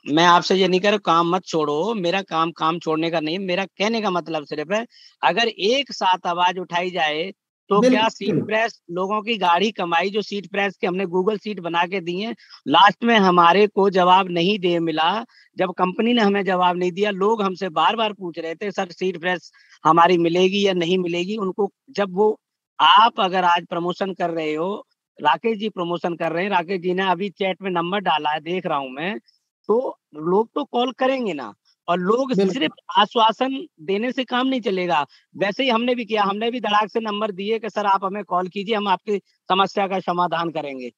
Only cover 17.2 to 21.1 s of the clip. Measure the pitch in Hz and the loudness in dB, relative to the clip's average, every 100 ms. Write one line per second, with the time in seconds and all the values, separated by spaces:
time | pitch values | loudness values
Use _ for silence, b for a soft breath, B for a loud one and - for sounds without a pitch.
17.2 | 202 226 196 180 190 160 160 233 220 196 | 0 2 0 -2 -4 2 2 2 -4 -4
18.2 | 180 165 160 165 208 185 180 170 185 170 | -10 -8 -10 -8 -6 -6 -6 -4 -4 -2
19.2 | 185 175 - b b b 156 165 170 175 | -4 -4 -6 b b b 2 6 6 6
20.2 | 170 175 185 202 196 180 165 185 175 | 2 4 2 2 0 0 0 0 0